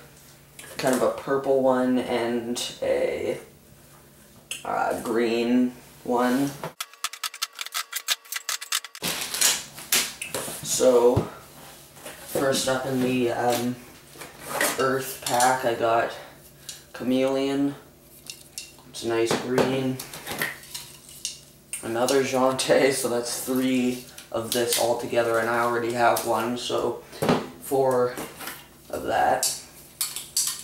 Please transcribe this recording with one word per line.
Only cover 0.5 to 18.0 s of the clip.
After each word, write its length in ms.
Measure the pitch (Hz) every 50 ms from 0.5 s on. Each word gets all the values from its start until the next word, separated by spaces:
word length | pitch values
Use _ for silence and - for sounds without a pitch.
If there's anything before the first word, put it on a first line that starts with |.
| - - - - -
kind 180 | - - 131 127
of 60 | 117
a 120 | 117 -
purple 500 | - - - 139 139 139 139 139 135 131
one 360 | 131 131 127 127 127 127 127 123
and 640 | - - 120 117 117 117 120 120 - - - - - - - -
a, 560 | - - - - - - - - - - - - - - - - - - - - - - - - - - - - - - - - - - - -
uh, 380 | - - - - - - - -
green 720 | - 123 110 117 120 110 117 120 117 120 123 127 123 123 - - - - - - -
one. 460 | - 120 120 123 123 127 139 139 143 143 143 - - - - - - - - - - - - - - - - - - - - - - - - - - - - - - - - - - - - - - - - - - - - - - - - - - - - - - - - - - - - - - - - - - - - - - - - - - - - - - - -
So, 680 | - - - - 127 127 123 120 123 123 127 - - - - - - - - - - - - - - - - - - - - - -
first 420 | - - - 139 135 127 - - 131
up 160 | 127 127 131
in 160 | 135 131 127
the, 320 | 123 127 127 127 120 117
um, 420 | - 113 123 123 120 120 120 123 123 - - - - - - - - - - - - - - - - - - - - -
Earth 440 | 131 131 131 131 131 - - - -
pack, 400 | - 123 120 123 131 131 127 127
I 100 | 120 117
got 380 | - 117 113 113 117 110 - - - - - - - - - - - - - - - - -
Chameleon. 840 | - - 117 123 127 131 131 135 135 135 139 139 139 139 143 139 139 - - - - -